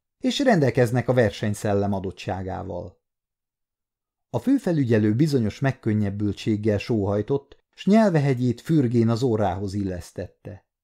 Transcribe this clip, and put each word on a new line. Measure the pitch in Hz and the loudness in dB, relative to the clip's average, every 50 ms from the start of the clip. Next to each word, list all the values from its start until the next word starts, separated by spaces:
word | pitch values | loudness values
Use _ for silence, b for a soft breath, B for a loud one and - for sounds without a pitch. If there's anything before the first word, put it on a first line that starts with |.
| _ _ _ _ | _ _ _ _
és | - 262 233 - | -4 -4 -2 0
rendelkeznek | 285 262 220 165 139 120 - 131 123 110 123 127 - - | 2 2 4 4 4 2 2 2 2 2 2 -2 0 0
a | 127 | 2
versenyszellem | 127 117 101 - - - 107 104 - - 107 101 101 101 101 101 | 2 2 2 0 -2 -4 -6 -4 -4 -2 0 0 0 0 0 -2
adottságával.” | 95 92 95 87 - - 107 95 92 92 92 90 92 92 92 92 87 90 92 - _ _ _ _ _ _ _ _ _ _ _ _ _ _ _ _ _ _ _ _ _ _ _ _ _ _ _ | -4 -4 -8 -10 -10 -8 -8 -8 -6 -6 -8 -8 -8 -8 -10 -10 -10 -12 -12 -16 _ _ _ _ _ _ _ _ _ _ _ _ _ _ _ _ _ _ _ _ _ _ _ _ _ _ _
A | - 117 | -8 -4
főfelügyelő | - 247 277 262 - 190 170 151 135 110 113 107 107 107 107 | 0 0 0 0 2 0 0 0 2 2 2 4 4 4 2
bizonyos | 120 160 160 143 131 113 104 - - | 2 2 2 2 0 0 0 -2 -2
megkönnyebbültséggel | 135 135 - - - 113 104 107 104 101 101 101 104 104 98 - - 117 110 104 107 113 104 101 | -2 -2 -2 -2 -2 0 0 0 0 0 -2 -2 -4 -4 -4 -4 -2 -2 -2 0 0 0 0 0
sóhajtott, | - - 123 107 98 101 101 104 104 - 139 139 - - - _ _ _ _ | 0 -2 -2 0 0 0 0 -2 -2 -2 -4 -4 -6 -8 -20 _ _ _ _
s | - - | -6 0
nyelvehegyét | 185 202 226 220 202 165 151 135 143 131 120 123 123 117 - | 4 4 4 4 4 2 2 2 0 0 0 0 -2 -2 -2
fürgén | - - 165 156 127 117 123 120 113 113 | -2 0 2 2 2 2 2 2 2 2
az | 117 110 131 | 2 0 0
órához | 127 110 107 104 95 90 92 104 98 92 | 0 0 0 0 -2 -2 -4 -6 -6 -4
illesztette. | 104 98 95 90 87 - - - - 92 - _ _ - 104 92 92 _ _ _ _ | -4 -4 -4 -6 -8 -12 -14 -12 -12 -12 -12 _ _ -18 -18 -18 -18 _ _ _ _